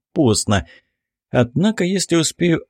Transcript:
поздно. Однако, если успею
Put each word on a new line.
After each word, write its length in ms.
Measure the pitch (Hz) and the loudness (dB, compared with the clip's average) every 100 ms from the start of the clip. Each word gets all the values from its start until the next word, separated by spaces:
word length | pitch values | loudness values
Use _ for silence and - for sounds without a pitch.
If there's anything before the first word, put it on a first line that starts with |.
| _ | _
поздно. 540 | - 131 101 - 98 - - _ _ _ _ _ | 0 2 2 0 -2 -2 -14 _ _ _ _ _
Однако, 540 | 127 120 143 208 214 175 | -2 0 0 -2 0 -2
если 320 | 190 - 170 | -2 0 0
успею 440 | 156 - 175 160 - | 0 -2 0 0 -2